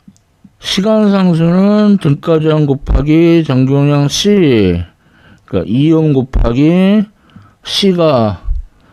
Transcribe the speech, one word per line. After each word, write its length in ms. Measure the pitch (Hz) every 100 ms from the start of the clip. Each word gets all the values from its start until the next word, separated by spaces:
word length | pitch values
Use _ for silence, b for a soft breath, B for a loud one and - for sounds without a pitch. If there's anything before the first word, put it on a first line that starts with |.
| - _ _ _ - _
시간 540 | - - 208 220 208
상수는 840 | 196 185 165 165 180 202 208 208 196
등가 420 | 156 143 - 160
저항 260 | 156 156 147
곱하기 800 | 135 - - 147 160 170 170
전경량 640 | 151 131 131 139 143 147 143
C, 720 | - 202 208 156 120 95 87 87 b b b b b
그러니까 280 | _ 92 82
이 200 | 120 151
옴 200 | 160 156
곱하기 920 | 131 127 - 120 120 151 180 190 214 208 b b b b b
C가 800 | - - 196 175 160 131 110 90 - - - b b